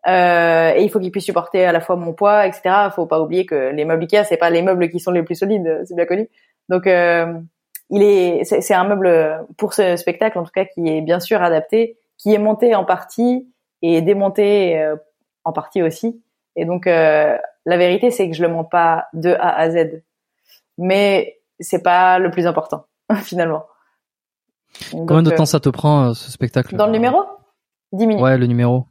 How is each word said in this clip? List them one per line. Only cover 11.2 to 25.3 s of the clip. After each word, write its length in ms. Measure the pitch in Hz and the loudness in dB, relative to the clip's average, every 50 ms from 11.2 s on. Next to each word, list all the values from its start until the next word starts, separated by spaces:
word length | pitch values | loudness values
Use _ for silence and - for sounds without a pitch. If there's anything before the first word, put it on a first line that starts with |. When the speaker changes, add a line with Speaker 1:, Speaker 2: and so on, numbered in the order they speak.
| 180 - 220 202 | 0 -2 -2 0
Speaker 1:
adapté, 560 | 180 175 165 156 156 - - 220 226 226 226 _ _ _ _ _ | 0 2 0 0 -2 0 0 0 0 -2 -4 _ _ _ _ _
qui 160 | - 208 214 | 0 0 2
est 20 | |
monté 380 | 208 208 214 214 214 247 240 226 | 2 2 0 0 2 2 2 2
en 100 | 196 185 | 0 0
partie 680 | 175 185 180 - - - - 233 247 247 254 254 _ _ _ _ _ _ _ | 0 -2 -4 -4 -14 -6 -2 0 0 0 -2 -6 _ _ _ _ _ _ _
et 220 | - 170 170 165 165 | -2 0 0 2 2
démonté, 760 | 180 202 202 196 196 196 214 208 202 208 208 190 175 165 156 | 2 0 0 0 -2 0 0 2 2 2 2 2 0 0 0
euh, 160 | 156 156 151 151 _ _ _ _ _ _ _ _ _ | -2 -2 -4 -6 _ _ _ _ _ _ _ _ _
en 100 | 165 165 | -6 -6
partie 280 | 170 - - _ 196 | -6 -10 -6 _ -2
aussi. 400 | 170 160 160 - - 233 233 233 _ _ _ _ _ _ _ | -2 -2 -2 -2 -6 -6 -6 -8 _ _ _ _ _ _ _
Et 100 | 170 165 | -6 -4
donc, 200 | 165 180 180 180 | -4 -4 -4 -2
euh, 500 | 185 170 165 160 156 151 151 151 151 - - - - _ _ _ | 0 2 2 4 4 2 2 2 0 0 -2 -6 -12 _ _ _
la 120 | 170 175 | -2 0
vérité, 340 | 175 180 180 180 202 - 247 | 2 2 2 2 2 2 0
c'est 180 | 240 - 196 175 | 0 0 -4 -4
que 60 | 165 | -2
je 80 | 151 175 | -2 -2
le 60 | 170 | -2
monte 200 | 165 165 160 165 | -2 -4 -6 -2
pas 380 | - 175 170 165 165 165 - - - | 0 2 2 2 0 0 -4 -8 -10
de 180 | 165 160 180 | -4 0 0
A 260 | 180 - - 175 - | 0 2 0 -2 0
à 140 | - 160 165 | 0 -2 0
Z. 320 | 165 170 160 156 160 160 _ _ _ _ _ _ _ _ _ _ _ _ _ _ _ | 0 0 -2 -2 -4 -14 _ _ _ _ _ _ _ _ _ _ _ _ _ _ _
Mais 600 | - 175 185 190 196 202 202 196 185 - - - _ _ _ _ _ | -6 -2 0 0 2 2 2 2 0 -2 -4 -10 _ _ _ _ _
c'est 220 | 170 - - 180 | -8 -6 -6 -2
pas 380 | - 185 175 180 185 185 185 185 | 0 2 2 4 4 4 4 2
le 100 | 190 175 | 0 0
plus 160 | 175 185 170 | -2 0 -2
important, 400 | 175 160 165 156 - - 156 - _ _ _ _ _ | 0 -2 -2 -4 -6 -10 -12 -12 _ _ _ _ _
<laughs> 60 | 220 202 - | -4 -4 -4
finalement. 400 | - 185 180 170 165 156 156 156 _ _ _ _ _ _ _ _ _ _ _ _ _ _ _ _ _ _ _ _ _ _ - - - | -8 -4 -4 -2 -2 -4 -6 -8 _ _ _ _ _ _ _ _ _ _ _ _ _ _ _ _ _ _ _ _ _ _ -20 -18 -14
Speaker 2:
Combien 140 | - 165 165 160 151 160 165 | -12 -10 -2 2 2 4 4
Speaker 1:
Donc, 0 | |
Speaker 2:
de 80 | 160 | 4